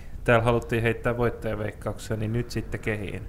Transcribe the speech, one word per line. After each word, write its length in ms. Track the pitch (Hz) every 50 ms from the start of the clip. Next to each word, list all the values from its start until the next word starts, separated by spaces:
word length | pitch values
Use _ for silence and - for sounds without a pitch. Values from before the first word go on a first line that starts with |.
| - - - - -
Täällä 200 | - 120 117 110
haluttiin 380 | 120 120 120 117 - 127 113 110
heittää 340 | 117 113 113 - 123 117
voittajaveikkauksia, 1000 | 120 120 117 104 - - 113 107 104 104 104 - - - 113 101 - - - 110
niin 160 | 107 110 107 110
nyt 180 | 120 120 -
sitten 300 | - 117 107 - - 104
kehiin. 420 | - 113 107 104 104 85 - 95 104